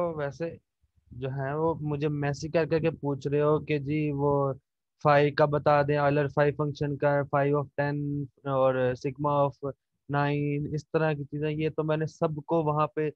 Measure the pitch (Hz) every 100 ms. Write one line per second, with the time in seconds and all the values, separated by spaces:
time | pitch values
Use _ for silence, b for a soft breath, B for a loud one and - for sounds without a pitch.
0 | 175 156 143 135 165 160 _ _ _ _
1 | _ 123 131 135 135 151 160 160 151 147
2 | 151 147 143 139 156 165 156 165 160 151
3 | 143 143 147 143 147 151 147 151 139 151
4 | 151 139 143 143 139 135 _ _ _ _
5 | 151 143 147 143 151 147 147 147 143 147
6 | 143 147 139 151 147 147 151 143 147 139
7 | 147 143 143 143 143 147 143 - 143 147
8 | 143 143 143 _ 139 135 131 131 127 127
9 | 143 131 147 143 143 - 139 - _ _
10 | - 143 143 143 147 143 147 151 - 160
11 | 156 147 139 147 151 151 156 151 156 156
12 | 156 - 165 147 - 165 151 147 151 -
13 | 156